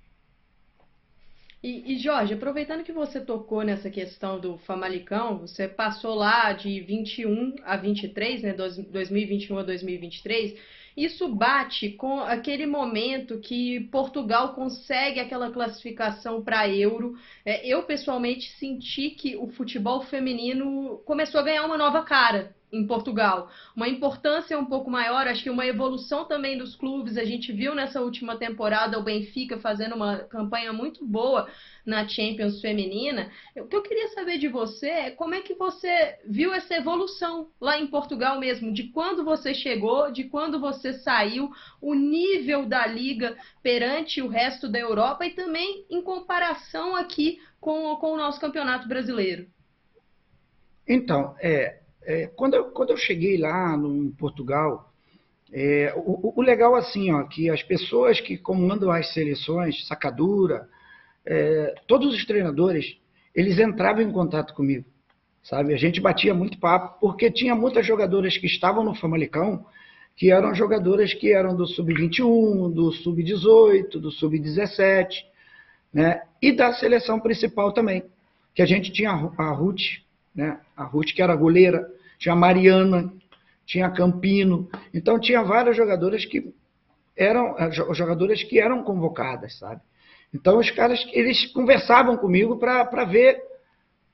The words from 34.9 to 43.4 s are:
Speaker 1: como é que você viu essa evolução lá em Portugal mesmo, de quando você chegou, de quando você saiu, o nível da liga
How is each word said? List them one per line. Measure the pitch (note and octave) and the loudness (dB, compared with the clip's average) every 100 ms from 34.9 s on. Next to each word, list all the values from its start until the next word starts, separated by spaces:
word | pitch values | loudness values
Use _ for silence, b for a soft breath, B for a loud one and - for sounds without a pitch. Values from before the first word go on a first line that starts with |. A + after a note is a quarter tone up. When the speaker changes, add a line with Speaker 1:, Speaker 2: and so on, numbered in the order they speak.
| E4 B3+ | -4 -6
Speaker 1:
como | - D#4+ F#4 | -8 -8 -6
é | |
que | F#4+ | -8
você | F4+ F#4 - F4+ F4 D4+ - G#3+ | -6 -6 -4 -2 0 0 -2 -6
viu | G#3 F4 | -2 -2
essa | F#4 - | -2 -4
evolução | E4+ C#4 E4+ F#4 - E4+ E4 D#4 - | -4 -2 -4 -4 -6 -8 -8 -12 -8
lá | B3+ D4+ | -4 -2
em | C#4+ | -2
Portugal | C#4+ C#4+ C4 B3+ C4+ | -6 -6 -4 -2 -2
mesmo, | C4 A#3+ A3 | -4 -6 -6
de | G#3 | -8
quando | B3 D#4 F4 F4 D#4 | -6 -6 -4 -4 -2
você | D#4 C4 | -2 -4
chegou, | C4+ C4+ A#3 G#3+ C4+ D4 | -6 -4 -4 0 0 0
de | A#3+ | -4
quando | C4 C#4+ D#4 D4 | -8 -6 -4 -4
você | C#4 C#4 C4 | -6 -6 -8
saiu, | C4 - A#3+ G#3 B3 C#4+ B B B | -6 -2 0 0 -2 -6 B B B
o | C#4+ | -2
nível | C#4 C#4+ D#4+ F#4 F#4 B3+ C#4+ A3+ | 0 2 2 0 0 0 -2 -2
da | B3+ A3+ | -2 -2
liga | A3+ C4 B3 A#3 A#3 | -4 -6 -4 -6 -8